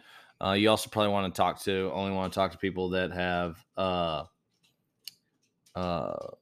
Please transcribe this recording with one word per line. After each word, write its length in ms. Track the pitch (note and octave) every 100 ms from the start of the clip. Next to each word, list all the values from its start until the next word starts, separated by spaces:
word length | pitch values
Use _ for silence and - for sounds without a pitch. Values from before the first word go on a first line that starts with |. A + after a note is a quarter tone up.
| - - - -
Uh, 80 | F#2+
you 160 | G2+ G#2+
also 220 | G#2+ -
probably 220 | A2 G#2
wanna 180 | G2+ F#2+
talk 280 | F2 F2+ -
to, 280 | - F#2+ F#2
only 180 | F#2 G2
wanna 180 | F#2+ F#2
talk 220 | G2+ F#2+
to 60 | -
people 320 | G2 F2 F#2
that 200 | F#2 F2+
have, 520 | F2+ F2+ F2 F2 E2 _ -
uh, 460 | F#2+ F2+ E2+ D2+ E2 _ _ _ _ _ _ _ - - _ _ _ _ _
uh, 420 | - F2+ E2+ G1+ G1+ - -